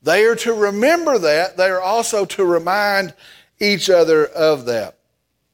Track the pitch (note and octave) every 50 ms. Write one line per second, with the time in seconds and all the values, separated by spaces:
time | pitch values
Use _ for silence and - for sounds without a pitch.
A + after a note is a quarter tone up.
0 | B2+ D3 E3+ G3 G#3+ A3+ A#3 A3+ - A#3 A#3 G#3+ G#3 G3+ G3+ G#3 A#3 D4 E4+ F4
1 | E4 D#4 C4+ G#3+ E3+ D3+ D3+ D#3 F3+ F#3+ - F3+ F#3 F#3+ F#3 F#3 F#3 F#3 G#3+ A#3
2 | A3+ - - G#3 G3 F3+ - - F#3+ F3 F3 E3+ E3 F3 F#3+ G#3 G#3 G#3 G3+ G3
3 | F#3+ E3 - _ - - - - _ _ _ _ G#3 G#3 G3+ F3+ - - F#3 F3
4 | E3 D#3+ D#3+ D#3 D3+ C#3+ - E3 D#3 D#3 D3+ C#3 A#2+ A#2+ A#2 A2+ G2+ D#2 _ _
5 | _ _ _ _ _ _ _ _ _ _